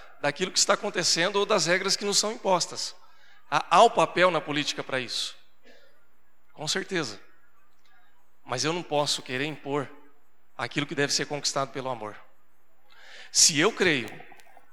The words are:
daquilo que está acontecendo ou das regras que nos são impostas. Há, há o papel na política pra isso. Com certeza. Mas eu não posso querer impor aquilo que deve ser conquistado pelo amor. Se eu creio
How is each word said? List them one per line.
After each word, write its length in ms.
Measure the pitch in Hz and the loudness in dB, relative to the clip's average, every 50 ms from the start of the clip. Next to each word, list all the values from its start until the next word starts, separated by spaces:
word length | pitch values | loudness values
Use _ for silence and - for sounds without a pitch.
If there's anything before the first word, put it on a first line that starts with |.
| - - - - | -16 -16 -10 -2
daquilo 320 | - 143 143 - 185 180 | 0 0 0 0 -2 0
que 60 | - - | 2 2
está 160 | - - 202 | 4 4 4
acontecendo 600 | - - 208 - 196 160 - - 165 170 202 202 | 2 2 -2 0 0 2 2 4 4 4 4 4
ou 100 | 202 202 | 4 4
das 180 | 202 214 196 151 | 4 4 4 6
regras 320 | 165 175 185 190 196 - | 4 4 4 4 2 0
que 80 | - 214 | 2 2
nos 140 | 202 196 - | 2 2 4
são 120 | - 208 | 2 2
impostas. 640 | 226 247 - 190 190 170 160 - 131 - - - - - - - - - - - - - - - | -2 0 2 2 4 4 2 -2 -4 -6 -6 -8 -8 -12 -16 -16 -16 -16 -16 -16 -16 -14 -6 0
Há, 260 | 143 151 - - 165 | 0 0 4 8 10
há 60 | 180 | 10
o 80 | 226 226 | 10 10
papel 400 | - 202 160 - - 175 180 185 | 10 6 4 4 6 6 6 6
na 120 | 170 156 | 6 4
política 420 | 139 156 143 147 143 - - - 131 | 0 0 -2 0 0 -2 -2 -4 -4
pra 160 | - 135 131 | -4 -2 -4
isso. 340 | 123 107 - - - - - - - - - - - - - - - - - - - - - - - - - - - - | -2 -2 -4 -4 -4 -6 -8 -12 -16 -16 -18 -18 -16 -16 -16 -18 -16 -18 -18 -18 -18 -18 -18 -16 -16 -16 -16 -16 -16 -16
Com 160 | - - 147 156 | -12 -8 -4 -2
certeza. 500 | - 190 185 - 190 175 147 113 101 95 - - - - - - - - - - - - - - - - - - - - - - - - - | -2 -2 -2 0 -2 -2 -2 -2 -6 -12 -14 -16 -16 -18 -18 -18 -18 -18 -16 -16 -16 -16 -16 -16 -16 -16 -16 -16 -16 -16 -16 -16 -16 -14 -8
Mas 180 | 131 123 127 127 | -6 -2 0 0
eu 100 | 151 170 | 0 0
não 80 | 180 | 0
posso 400 | 160 - 151 147 147 135 - - | -2 0 2 2 2 2 0 -2
querer 240 | - - 127 127 139 | -2 -4 -2 -2 -2
impor 440 | 156 147 135 - 139 139 147 131 - - - - - - - - - - - - - - | -2 -4 -6 -4 -2 -2 -2 -2 -4 -8 -14 -16 -16 -16 -16 -16 -16 -16 -16 -16 -14 -6
aquilo 300 | - 123 120 - 151 143 | -6 -4 -2 0 -2 -2
que 80 | 143 - | -2 0
deve 200 | 139 143 139 - | 0 2 2 2
ser 120 | - 143 | 0 0
conquistado 460 | - 147 143 - - - 143 135 135 | -2 -4 -4 -2 -2 0 0 -2 -2
pelo 160 | - 139 123 131 | -4 -6 -6 -4
amor. 260 | 127 113 107 107 104 - - - - - - - - - - - - - - - - - - - - - - - | -6 -6 -6 -10 -10 -10 -14 -16 -16 -16 -16 -16 -16 -16 -16 -16 -16 -16 -16 -16 -16 -16 -16 -16 -16 -16 -10 -2
Se 260 | - - - - 165 139 | 4 6 6 6 6 6
eu 140 | 160 220 | 4 4
creio 360 | 220 - 208 180 151 127 110 101 - - - - - - - - - - - - | 4 4 4 4 4 2 0 -4 -8 -12 -16 -16 -16 -18 -16 -16 -16 -18 -18 -18